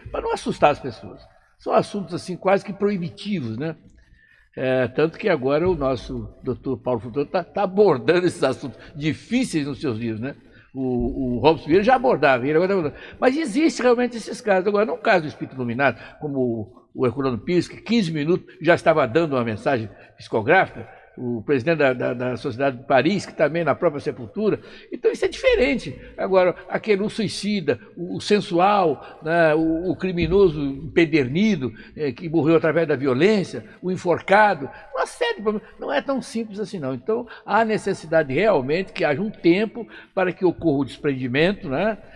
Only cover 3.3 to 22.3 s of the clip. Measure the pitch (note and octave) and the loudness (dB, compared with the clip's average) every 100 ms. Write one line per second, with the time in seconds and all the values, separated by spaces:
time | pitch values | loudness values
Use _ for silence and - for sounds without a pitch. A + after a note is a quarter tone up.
3.3 | F#3 A#2 A2 D#3+ D#3 _ _ _ _ _ | -4 -4 -6 -8 -8 _ _ _ _ _
4.3 | _ _ - C3 C3 B2 D3+ D#3+ - G#3 | _ _ -6 -2 0 0 0 -2 -2 -2
5.3 | D#3 C3 D3 F3+ E3+ C3+ B2+ - B2 G#2 | 0 0 0 0 0 -2 -4 -6 -10 -10
6.3 | - C3 A2+ C#3 A#2 B2+ A#2+ B2 C#3 D3 | -10 -8 -6 -6 -6 -2 -4 -4 -6 -4
7.3 | F#3 E3+ G3 G3+ F#3+ G3+ C3+ A#2+ F3+ F3 | -4 -4 -4 -2 4 4 4 2 2 2
8.3 | - C#3 B2 C#3 - - C#3 D#3 - - | 0 -2 -2 -8 -12 -16 -6 -4 -4 -2
9.3 | A#3+ B3 D#3+ C#3+ C3+ D3 A2 A#2 A2 A#2+ | -2 0 -2 -4 -4 -4 -4 -4 -6 -8
10.3 | - - - _ C3 C3 B2 A#2+ C#3 B2+ | -10 -20 -20 _ -6 -2 0 -2 -2 -2
11.3 | B2 C#3 E3 D3+ F3+ G#3+ B3+ B3 E3 C#3+ | 2 2 2 2 2 4 4 4 4 4
12.3 | B2+ C3+ D#3 F#3 G3 D3 - - - B3+ | 4 2 2 2 0 -2 -6 -16 0 0
13.3 | C#4+ D4+ A3+ D#4+ - B3 A#3+ B3 A#3 - | 2 0 2 2 2 2 2 0 -4 -10
14.3 | - G#3+ F#3+ F#3+ G3+ A3 - A#3 F#3 D3+ | -6 0 2 2 0 0 0 2 2 0
15.3 | - C#3+ C3 A#2+ A#2 C#3 A2 - - D3 | -8 -12 -6 -6 0 0 0 -10 -12 -8
16.3 | C3+ B2 A2+ G2 - _ - B2+ C3 C3+ | -2 -2 -2 -8 -16 _ -2 -2 0 -2
17.3 | A2+ - F3 - - - A#3 E3 D#3 D3 | -4 0 0 0 -8 -2 0 0 -2 0
18.3 | F#3 - - D#3 E3+ - D#3 B2+ D3 E3 | -2 -4 -2 2 4 4 2 2 0 0
19.3 | C3+ A#2 G#2 D3+ B2+ A2 - - - - | 0 -2 -2 -2 -2 -4 -14 -20 -20 -6
20.3 | A#2+ G#2+ F#3 D3+ A#2+ G#2 - - - B2 | -2 4 4 2 -4 -18 -20 -20 -10 -6
21.3 | A#2 G#2 C#3 C3 D#3+ C#3 B2 C3 B2 B2+ | -6 -2 0 0 2 2 2 -4 -4 -4